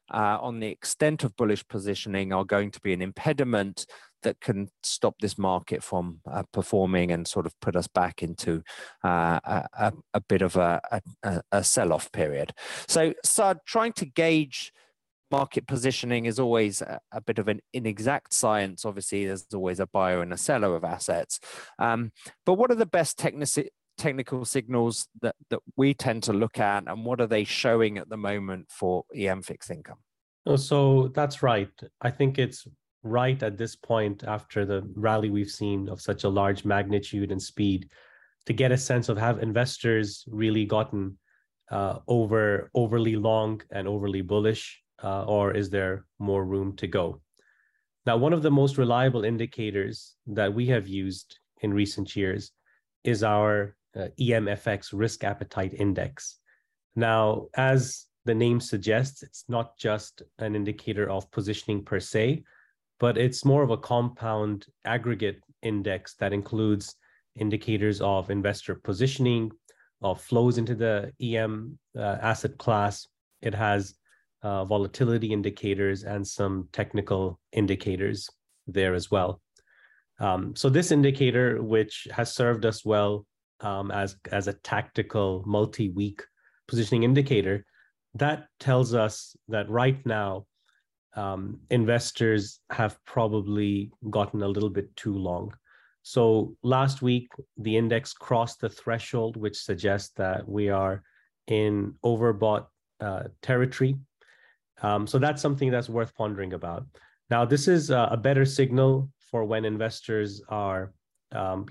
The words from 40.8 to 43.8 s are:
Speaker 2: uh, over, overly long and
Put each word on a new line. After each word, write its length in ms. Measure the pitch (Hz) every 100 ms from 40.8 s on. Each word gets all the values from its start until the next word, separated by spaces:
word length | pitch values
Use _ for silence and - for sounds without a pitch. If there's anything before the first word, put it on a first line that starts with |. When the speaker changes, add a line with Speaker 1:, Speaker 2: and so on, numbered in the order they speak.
| 110 104 98 98 _ _ _ _ -
Speaker 2:
uh, 260 | 101 98 - -
over, 640 | 120 110 110 107 101 -
overly 420 | 127 117 117 113 110
long 440 | 110 110 110 107 -
and 160 | 101